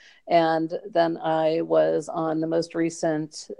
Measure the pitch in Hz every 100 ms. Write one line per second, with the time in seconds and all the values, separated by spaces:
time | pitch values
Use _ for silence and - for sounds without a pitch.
0 | - - - 170 165 160 160 175 208 170
1 | 165 165 160 160 160 165 165 160 160 165
2 | 156 - 160 160 160 165 165 165 165 165
3 | 165 156 156 - -